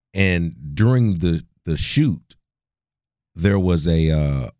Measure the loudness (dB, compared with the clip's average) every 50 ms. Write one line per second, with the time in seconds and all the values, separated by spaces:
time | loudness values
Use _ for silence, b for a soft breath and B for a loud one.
0 | _ _ -2 0 0 2 2 0 -2 -4 -6 -10 -14 -8 -2 0 2 2 4 2
1 | 2 2 0 0 0 0 0 -2 -4 -8 _ _ -8 -6 -6 -6 -6 -4 -2 0
2 | 0 0 -2 -6 _ _ -20 _ _ _ _ _ _ _ _ _ _ _ _ _
3 | _ _ _ _ _ _ -8 -2 0 0 2 2 2 2 0 0 0 0 2 2
4 | 2 2 2 0 0 -2 -2 -4 -6 -8 -12